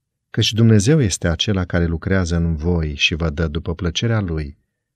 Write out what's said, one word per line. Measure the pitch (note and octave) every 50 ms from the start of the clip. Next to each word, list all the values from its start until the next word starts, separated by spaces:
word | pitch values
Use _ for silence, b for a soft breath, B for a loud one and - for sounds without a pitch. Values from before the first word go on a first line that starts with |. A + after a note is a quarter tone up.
| _ _ _ _ _ _ -
Căci | A#2+ - - A2
Dumnezeu | G#2+ A#2 A2+ A2 G#2 F#2+ B2+ D#3+ D#3
este | B2+ F2+ - - - F2
acela | D#2+ - - - G2 F#2 F2
care | - - F2 E2+
lucrează | E2 E2 D#2+ - F2+ F#2+ F#2+ F#2 D#2+ E2+
în | E2 E2+ E2 D#2+
voi | D2 D#2 F2 F2 E2 D#2 D2+ C#2+
și | - - - F2
vă | D2+ E2+ D#2+
dă | D2 D#2+ E2 D#2
după | D2 E2 - - E2
plăcerea | - F2 E2+ - - A#2+ A#2 A2+ A2
Lui | G2+ E2+ E2 D#2 D2+ C#2 - _ _ _ _ _ _ _ _